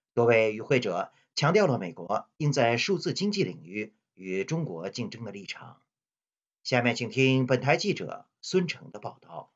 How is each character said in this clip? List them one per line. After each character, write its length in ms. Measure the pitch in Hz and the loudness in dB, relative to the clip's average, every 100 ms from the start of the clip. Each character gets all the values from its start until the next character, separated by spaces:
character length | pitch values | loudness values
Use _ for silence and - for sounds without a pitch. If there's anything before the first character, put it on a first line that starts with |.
| _ | _
多 120 | 120 117 | 2 6
位 280 | 113 110 | 6 4
与 80 | 107 | 0
会 180 | - 127 | 0 2
者 320 | 110 87 - _ _ | 2 -2 -6 _ _
强 180 | - 147 | 0 4
调 140 | 208 180 | 4 4
了 140 | 110 | 2
美 140 | 87 | -2
国 340 | 87 85 107 - - | -8 -4 -4 -4 -2
应 140 | 147 | 0
在 260 | 139 117 120 | 4 4 2
数 220 | - 180 | 0 0
字 120 | 175 | -2
经 200 | - 202 | -2 -2
济 120 | 196 | 0
领 220 | 92 80 85 | -2 -4 -10
域 280 | 104 107 _ _ | -8 -10 _ _
与 300 | - 95 95 | -14 -6 -4
中 200 | 95 165 | -2 -4
国 260 | 143 82 95 | -6 -6 -8
竞 180 | 123 104 | -8 -8
争 140 | 110 | -8
的 80 | 107 | -12
立 160 | 101 92 | -12 -14
场。 300 | - 82 - _ _ _ _ _ _ _ _ | -14 -16 -20 _ _ _ _ _ _ _ _
下 200 | - 123 | -2 2
面 120 | 120 117 | 2 0
请 140 | 110 | -4
听 380 | 135 131 131 127 | 2 4 4 2
本 120 | 123 | 0
台 160 | 127 170 | 2 0
记 200 | 208 - | 0 -4
者 320 | 87 - - _ | -6 -12 -16 _
孙 280 | - 185 170 | -2 0 0
成 240 | - 156 | -6 -12
的 80 | 208 | -14
报 180 | 107 - | -14 -16
道。 320 | 85 82 - | -16 -16 -16